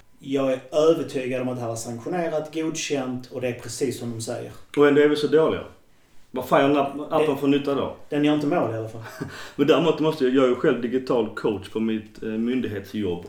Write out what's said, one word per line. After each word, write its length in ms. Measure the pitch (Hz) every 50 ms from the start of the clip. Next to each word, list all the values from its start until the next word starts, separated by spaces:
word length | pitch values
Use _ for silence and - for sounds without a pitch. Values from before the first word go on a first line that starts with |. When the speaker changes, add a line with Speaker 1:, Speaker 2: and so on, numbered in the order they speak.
| - _ - -
Speaker 1:
Jag 340 | - 139 135 139 139 135 131
är 60 | 127 - -
övertygad 720 | - 156 156 160 165 156 139 - - 135 127 123 127 127
om 80 | 127 127
att 60 | 127
det 60 | 123
här 60 | 120
var 80 | 117 113
sanktionerat, 760 | 110 - 120 117 117 - - 175 175 170 160 156 151 151 - -
godkänt 800 | 160 160 160 156 - - - 147 135 127 127 123 - - -
och 100 | - 131
det 60 | 127
är 60 | 123 117
precis 460 | - - 120 - - 147 123 113 -
som 120 | 120 117
de 100 | 117 113
säger. 300 | 113 120 120 117 113 - 113 - - - -
Speaker 2:
Och 100 | 143 147
ändå 140 | 143 139 147
är 60 | 147
vi 80 | 151 147
så 120 | 147 147
dåliga. 360 | 131 139 156 156 135 98 82 - - - - _ _ _ _ _ _ - - - -
Vad 140 | - - -
fan 160 | - 175 147
gör 60 | 139
den 100 | 139 147
app-, 360 | 143 139 139 - 147 147 - 160
appen 220 | 156 151 151 135
Speaker 1:
Det 60 | 135
Speaker 2:
för 60 | 143
nytta 280 | 139 143 139 139 143 139
då? 200 | 127 98 76 - - - -
Speaker 1:
Den 160 | 147 147 147
gör 80 | 147 151
inte 140 | 147 147
mål 240 | 143 175 170 131 113
i 60 | 110
alla 120 | 110 110 110
fall. 120 | - 110 110 - - - 143 139
Speaker 2:
<laughs> 260 | - - - - -
Men 120 | - 143
däremot 320 | 147 143 135 170 160 151 -
måste 240 | 151 160 156 - 135
jag, 100 | 127 127
jag 100 | 139 131
är 60 | 123
ju 60 | 123
själv 260 | 123 - 160 127 120
digital 480 | 120 117 123 131 131 - 139 120 110 104 101
coach 340 | - - 127 104 95 95 -
på 100 | - 110
mitt, 440 | 113 113 110 110 107 - - - 113
eh, 60 | 110
myndighetsjobb. 960 | 110 110 113 120 127 131 113 104 104 98 92 - - 110 104 90 87 87 87